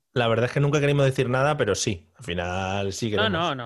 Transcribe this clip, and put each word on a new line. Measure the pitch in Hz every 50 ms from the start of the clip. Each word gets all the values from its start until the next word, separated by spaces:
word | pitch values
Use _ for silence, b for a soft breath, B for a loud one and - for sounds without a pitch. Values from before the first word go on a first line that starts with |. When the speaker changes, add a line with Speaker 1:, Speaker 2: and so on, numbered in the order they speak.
| _ _ -
Speaker 1:
La | 127 120
verdad | 113 113 113 120
es | 120
que | - 147
nunca | 143 143 147 151
queremos | 143 143 143 143 139
decir | 135 131 - 131 117
nada, | 123 131 135 147 151
pero | 147 120 104 92
sí, | - - - 101 87 - _ _
al | - 123
final | - 87 90 87 90 90 95 95 92 95 101 98 98 95
sí | - 123 110
Speaker 2:
No, | 104 101 -
Speaker 1:
queremos. | 220
Speaker 2:
no, | 185 160 175 165 143 131 117